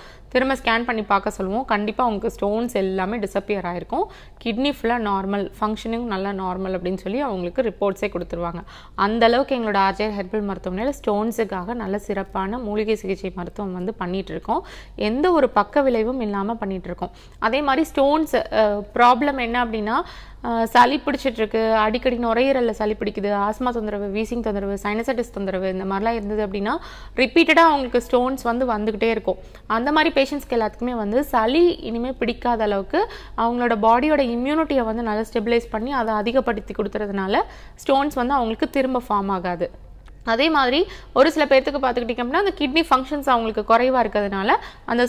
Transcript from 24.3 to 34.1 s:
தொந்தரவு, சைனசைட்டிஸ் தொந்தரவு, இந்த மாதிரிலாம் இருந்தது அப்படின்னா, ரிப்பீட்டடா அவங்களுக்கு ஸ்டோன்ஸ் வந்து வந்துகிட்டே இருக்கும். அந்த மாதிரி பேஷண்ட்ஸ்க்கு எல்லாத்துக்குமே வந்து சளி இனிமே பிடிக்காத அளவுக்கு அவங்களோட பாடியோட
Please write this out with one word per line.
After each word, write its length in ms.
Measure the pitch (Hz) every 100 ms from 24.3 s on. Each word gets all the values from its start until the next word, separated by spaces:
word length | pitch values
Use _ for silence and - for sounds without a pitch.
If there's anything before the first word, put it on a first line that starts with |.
| 240
தொந்தரவு, 360 | 220 202 196 196
சைனசைட்டிஸ் 500 | 202 214 233 247 233
தொந்தரவு, 360 | 202 196 185 190
இந்த 160 | 185
மாதிரிலாம் 300 | 190 196 226
இருந்தது 320 | 233 202 214 208
அப்படின்னா, 300 | 202 202 311 - - - -
ரிப்பீட்டடா 420 | 254 330 320 320
அவங்களுக்கு 440 | 330 285 254 247 240
ஸ்டோன்ஸ் 320 | 247 254 269
வந்து 240 | 254 233 254
வந்துகிட்டே 440 | 214 214 208 226
இருக்கும். 260 | 220 - 185 - - -
அந்த 260 | 220 262
மாதிரி 280 | 302 311 294
பேஷண்ட்ஸ்க்கு 280 | 269 285 -
எல்லாத்துக்குமே 400 | 233 214 - 247
வந்து 340 | 240 202 233
சளி 520 | 294 247 220 302 349 -
இனிமே 360 | 233 233 247
பிடிக்காத 520 | 254 240 240 247 226
அளவுக்கு 460 | 214 196 196 320 440 - - -
அவங்களோட 400 | 233 240 240 226
பாடியோட 400 | 220 233 302